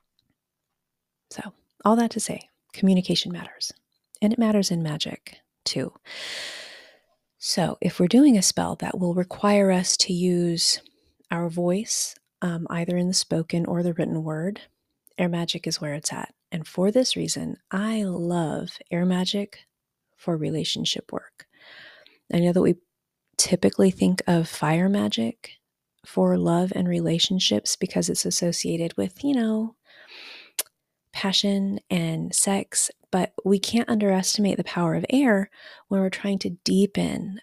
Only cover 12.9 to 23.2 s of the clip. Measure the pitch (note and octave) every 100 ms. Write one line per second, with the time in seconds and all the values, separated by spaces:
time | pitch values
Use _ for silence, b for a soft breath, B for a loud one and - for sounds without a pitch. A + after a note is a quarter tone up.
12.9 | F3+ F3+ F#3 - D#3+ E3 E3+ E3+ E3+ F3
13.9 | E3+ D#3 E3 D#3 D#3 F3 G#3 - _ _
14.9 | _ _ - F3+ E3+ E3+ E3 E3+ E3 D3+
15.9 | C#3+ - - - _ - E3+ D#3 - F#3+
16.9 | A#3 C4 E3+ D#3+ - D#3+ - - F#3+ G#3+
17.9 | A3+ G3 F3 E3+ F3 D#3+ D3 F3 - -
18.9 | F3 F3+ F3+ F#3 G3+ G3+ - _ _ _
19.9 | _ _ _ - E3 D3+ D#3+ E3 - -
20.9 | - - - - _ - B B B B
21.9 | B B B - E3+ F3 F3+ F3 F3 _
22.9 | _ _ _